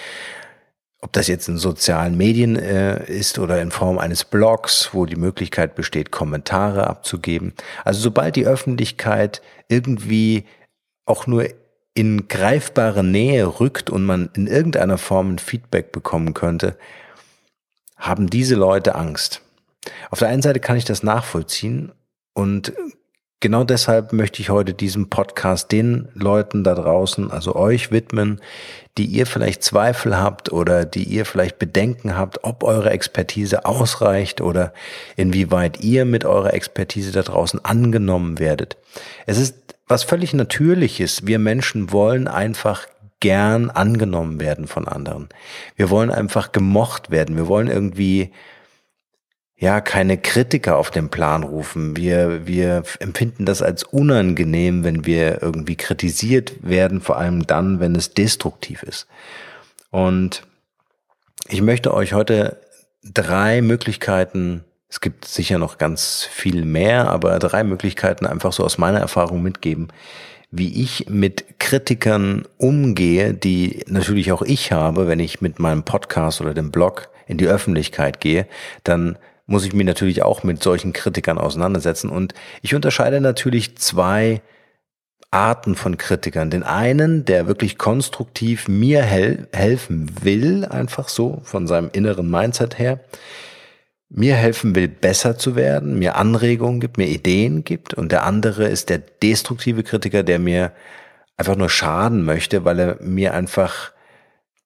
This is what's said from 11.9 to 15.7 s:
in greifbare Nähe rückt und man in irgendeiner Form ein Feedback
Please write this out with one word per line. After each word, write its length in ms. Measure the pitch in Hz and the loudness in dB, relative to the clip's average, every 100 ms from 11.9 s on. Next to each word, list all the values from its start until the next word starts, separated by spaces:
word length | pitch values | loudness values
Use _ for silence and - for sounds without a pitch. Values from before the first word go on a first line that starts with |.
in 340 | - 110 104 101 | 0 2 0 -2
greifbare 720 | 95 98 147 - - 110 101 | 0 2 2 0 0 2 2
Nähe 560 | 92 98 127 135 92 - | 2 4 4 2 2 2
rückt 320 | 127 - - | 0 0 -4
und 140 | 92 | -2
man 260 | 98 90 87 | 0 0 -2
in 120 | - 104 | -4 0
irgendeiner 500 | 131 165 - 92 95 | 2 2 2 0 0
Form 360 | - 95 92 | 0 0 0
ein 60 | 87 | -4
Feedback 500 | - 117 - | -6 -10 -4